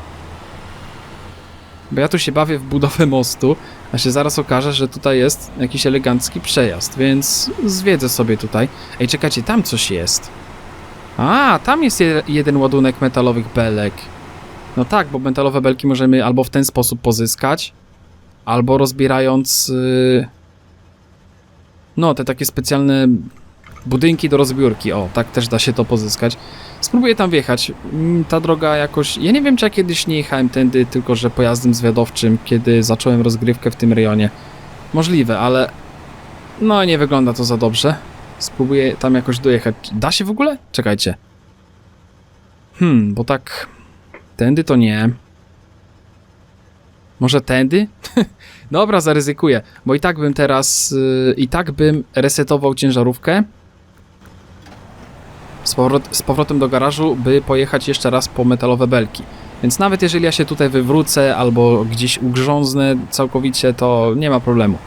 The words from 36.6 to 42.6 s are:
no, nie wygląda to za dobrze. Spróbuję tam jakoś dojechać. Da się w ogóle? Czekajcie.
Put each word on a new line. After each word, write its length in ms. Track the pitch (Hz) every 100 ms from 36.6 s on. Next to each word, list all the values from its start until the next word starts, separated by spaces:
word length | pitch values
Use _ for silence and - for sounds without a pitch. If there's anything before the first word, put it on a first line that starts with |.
no, 240 | 220 208
nie 140 | 185 156
wygląda 340 | 143 139 123
to 120 | 117
za 120 | 120 120
dobrze. 380 | 117 113 143 151 - - - -
Spróbuję 580 | - - 131 139 131 -
tam 180 | 131
jakoś 240 | 127 127 123
dojechać. 360 | 131 120 117 110 -
Da 200 | 107 135
się 120 | -
w 60 | 196
ogóle? 280 | 214 294 277 -
Czekajcie. 420 | - 113 101 - - - _ - _ _ - - _ _ _ _ _ _ _